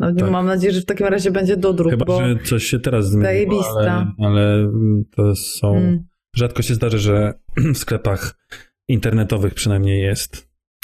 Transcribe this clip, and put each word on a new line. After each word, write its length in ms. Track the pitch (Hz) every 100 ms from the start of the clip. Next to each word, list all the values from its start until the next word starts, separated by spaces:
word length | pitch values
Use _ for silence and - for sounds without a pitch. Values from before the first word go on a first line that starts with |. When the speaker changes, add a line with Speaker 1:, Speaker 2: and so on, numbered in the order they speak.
Speaker 1:
No, 100 | 170
nie 100 | 175
Speaker 2:
Tak. 100 | 196
Speaker 1:
mam 160 | 180 185
nadzieję, 260 | 185 190
że 80 | 185
w 40 | 180
takim 200 | 202 196
razie 240 | 196 190
będzie 260 | 196 185 196
dodruk, 340 | 190 175 165
Speaker 2:
Chyba, 120 | 120
Speaker 1:
bo 160 | 120 113
Speaker 2:
że 160 | 123 113
coś 200 | - 117
się 140 | - 123
teraz 280 | 135 117 101
zmieniło, 220 | 104 101 190 202 208
Speaker 1:
zajebista. 160 | 180 180
Speaker 2:
ale, 260 | 175 180 107 - 104
ale, 240 | 104 104
mm, 480 | 104 104 110 110 104 104 -
to 180 | 104
są 420 | 101 - - 101 101
Speaker 1:
Mm. 280 | 90 90 170 _ _ 120
Speaker 2:
rzadko 260 | 120 -
się 120 | 117
zdarza, 240 | 113 120 110
że 360 | 104 104 104 - - -
<clears throat> 180 | 147
w 40 | 131
sklepach 560 | - 110 - 95 - - _ - - _ -
internetowych 680 | 117 120 110 104 107 95
przynajmniej 480 | - 107 98 98 98
jest. 440 | 98 - - - _ _ _ -